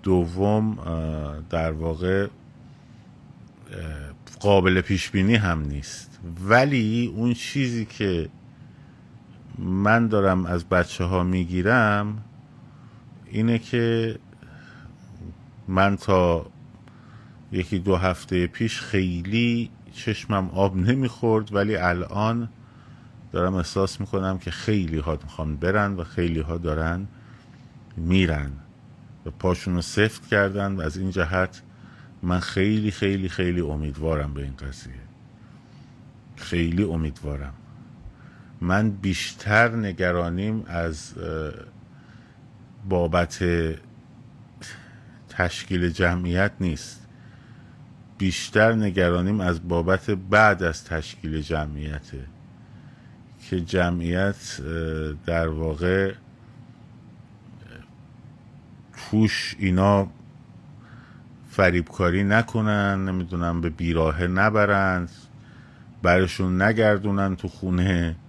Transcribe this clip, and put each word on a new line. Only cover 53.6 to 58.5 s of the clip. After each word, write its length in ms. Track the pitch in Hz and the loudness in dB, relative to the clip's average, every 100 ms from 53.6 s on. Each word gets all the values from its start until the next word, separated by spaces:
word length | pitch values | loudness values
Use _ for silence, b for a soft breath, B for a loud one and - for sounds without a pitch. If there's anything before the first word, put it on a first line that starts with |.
جمعیت، 1000 | 87 92 87 87 85 87 98 101 - - | -2 0 2 0 -2 0 0 -2 -10 -10
اه، 520 | 69 82 80 78 78 | -6 -6 -4 -4 -6
در 360 | 76 - 85 82 | -6 -2 0 0
واقع 640 | 78 80 76 87 95 98 98 - - - - - - - - - - - - - - - - - - - - - - - | -2 -4 -2 0 2 0 -4 -20 -20 -20 -20 -20 -20 -20 -20 -20 -20 -20 -20 -20 -20 -20 -20 -20 -20 -20 -20 -20 -20 -20